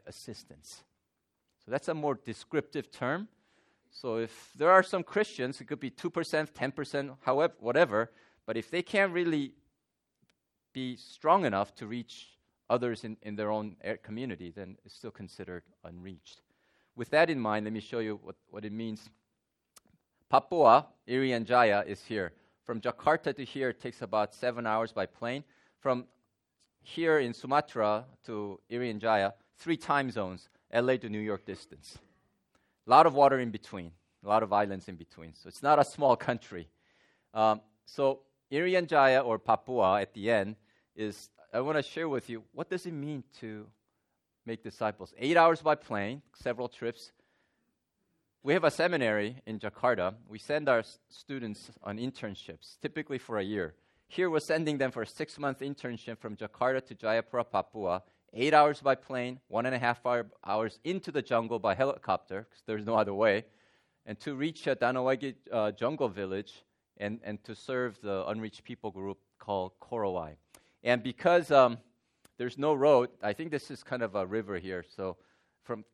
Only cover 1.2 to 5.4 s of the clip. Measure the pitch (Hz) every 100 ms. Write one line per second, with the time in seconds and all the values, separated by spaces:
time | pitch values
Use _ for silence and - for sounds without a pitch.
1.2 | _ _ _ _ - 131 - 160 147 127
2.2 | - 110 - 156 - 151 120 - 127 160
3.2 | 214 _ _ _ _ _ _ - 131 113
4.2 | 113 - - - 156 185 185 190 165 196
5.2 | 208 -